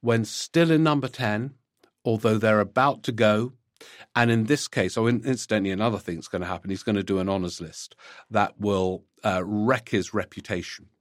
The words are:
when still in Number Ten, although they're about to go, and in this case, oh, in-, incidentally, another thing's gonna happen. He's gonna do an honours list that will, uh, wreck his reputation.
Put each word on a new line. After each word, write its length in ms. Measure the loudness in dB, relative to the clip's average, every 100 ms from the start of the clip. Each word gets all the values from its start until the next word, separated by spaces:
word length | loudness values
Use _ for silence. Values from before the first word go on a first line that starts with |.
when 240 | 0 0
still 460 | 0 -6 -4 2 4
in 120 | 4
Number 260 | 4 2 -2
Ten, 460 | -4 -2 -2 -4 -12 _ _ _ _
although 340 | -2 0 2 2
they're 220 | 4 4
about 420 | 2 2 2 0
to 80 | -4
go, 400 | 2 4 4 0 -8 _ _ -20 -20 -6
and 160 | 2 4
in 140 | 2
this 240 | 2 0 -2
case, 280 | -2 -2 0
oh, 100 | 0
in-, 160 | 0 -2
incidentally, 460 | -4 -2 -2 0
another 260 | 0 -2 -2
thing's 300 | -6 -10 -8
gonna 180 | -8 -6
happen. 240 | -8 -6
He's 140 | -6
gonna 180 | -2 -2
do 160 | 0 -2
an 100 | 0
honours 320 | -2 -4 -8
list 360 | -14 -14 -18 -20 -20 -20 -4
that 280 | -2 -2 -2
will, 460 | 0 2 0 -2 -10 _
uh, 180 | -2 -2
wreck 460 | -2 -2 0 0 0
his 240 | -4 -2
reputation. 720 | -4 -6 -10 -8 -8 -8 -14 -20 _